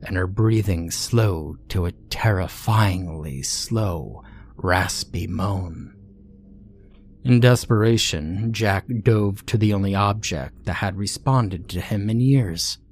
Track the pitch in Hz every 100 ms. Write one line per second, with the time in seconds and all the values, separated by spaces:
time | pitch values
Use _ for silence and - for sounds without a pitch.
0 | - 95 92 98 110 113 104 87 85 -
1 | - 117 110 87 76 76 - - 87 -
2 | - - 117 98 90 - - 110 107 92
3 | 92 80 78 67 65 - - 113 107 85
4 | 60 55 - - - - 92 90 95 -
5 | - 90 92 92 95 98 87 82 - -
6 | - - - - - - - - - -
7 | - - 127 123 123 123 - 113 110 113
8 | - 85 76 92 117 110 107 98 - 123
9 | 107 110 104 98 - 113 107 104 98 98
10 | 101 101 - 78 65 - - 87 101 95
11 | 101 - - 131 110 92 - 90 - 107
12 | 101 113 127 139 107 82 - - _